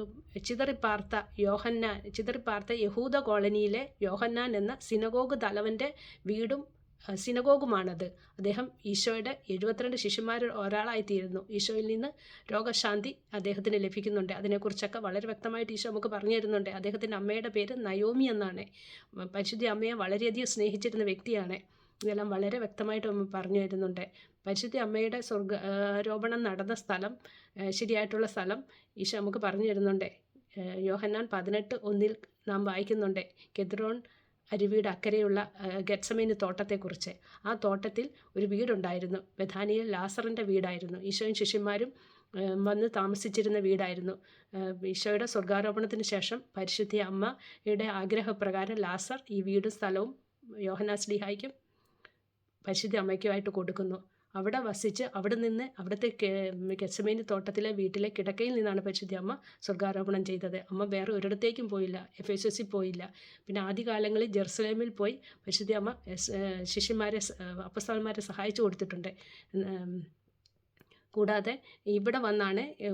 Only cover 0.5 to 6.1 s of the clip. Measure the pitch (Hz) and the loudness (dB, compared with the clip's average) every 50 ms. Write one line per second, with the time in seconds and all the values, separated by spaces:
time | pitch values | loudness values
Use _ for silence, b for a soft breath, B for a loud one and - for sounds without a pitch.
0.5 | 240 226 269 277 254 277 - 220 208 202 202 - 226 214 208 - - - 202 196 | 0 0 0 0 0 0 2 2 2 0 -2 -2 -4 -4 -4 -4 -2 0 2 2
1.5 | 202 208 214 233 233 226 233 214 196 202 - 202 - - 208 233 - 247 233 233 | 2 2 0 0 0 0 0 0 -2 -4 -8 -10 -6 -4 -4 -2 -4 -4 -2 -2
2.5 | 208 202 202 - 233 233 208 202 202 233 254 269 262 277 226 220 208 208 202 208 | -4 -2 -2 -2 0 0 0 0 2 0 0 2 2 2 4 4 4 4 4 4
3.5 | 208 208 208 202 202 240 269 277 - - 202 185 190 196 233 233 233 240 247 247 | 4 4 4 4 2 0 -2 -6 -4 -2 -2 0 0 0 0 0 2 0 0 2
4.5 | 220 202 202 220 262 - - - 220 214 220 226 226 247 254 254 277 226 226 202 | 2 2 0 0 -2 -4 -4 0 2 2 2 4 2 2 2 2 2 2 0 0
5.5 | 202 208 214 220 220 214 262 294 302 B B B | 2 2 0 0 0 0 -2 -4 -4 B B B